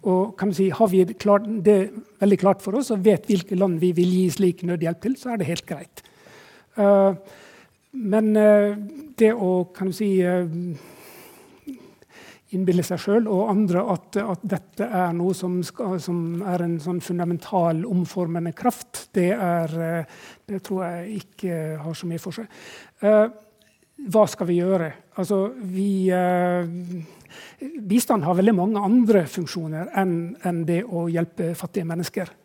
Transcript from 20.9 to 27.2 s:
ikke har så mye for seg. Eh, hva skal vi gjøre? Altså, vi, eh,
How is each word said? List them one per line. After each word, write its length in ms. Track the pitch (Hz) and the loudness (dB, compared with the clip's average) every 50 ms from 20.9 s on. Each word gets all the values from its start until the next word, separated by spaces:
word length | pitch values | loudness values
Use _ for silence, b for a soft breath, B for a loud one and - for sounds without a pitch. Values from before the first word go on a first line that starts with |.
| 170 170 175 202 220 196 170 | -8 -8 -10 -8 -10 -10 -12
ikke 360 | _ _ - - 185 170 160 156 156 156 151 147 | _ _ -8 -6 -4 -4 -4 -4 -6 -8 -8 -8
har 100 | 165 160 | -8 -8
så 140 | - - | -8 -6
mye 160 | 170 170 156 - | -6 -6 -6 -8
for 160 | 185 - 220 | -10 -10 -10
seg. 80 | 226 B B B B B B B B B B _ 208 | -14 B B B B B B B B B B _ 2
Eh, 240 | 202 214 214 214 233 - - _ _ _ _ _ _ _ _ _ _ _ - 285 | 4 6 6 4 2 0 -14 _ _ _ _ _ _ _ _ _ _ _ -12 -8
hva 200 | 202 170 220 208 - | 2 4 4 4 4
skal 160 | - - 185 | 2 -4 -2
vi 140 | 170 175 175 | 0 0 0
gjøre? 320 | 175 185 190 180 165 151 - - _ _ _ - | 2 2 0 0 0 -4 -8 -14 _ _ _ -8
Altså, 300 | 185 175 208 190 190 214 262 254 | -2 0 0 0 0 -2 -4 -8
vi, 480 | 214 185 180 190 196 202 196 190 185 | -10 -6 -4 -2 -2 0 0 0 2
eh, 560 | 185 180 180 180 180 180 180 180 180 175 180 175 170 170 180 180 175 180 175 160 B B B | 2 2 2 2 2 2 2 0 0 0 -2 -4 -4 -8 -10 -10 -10 -10 -12 -12 B B B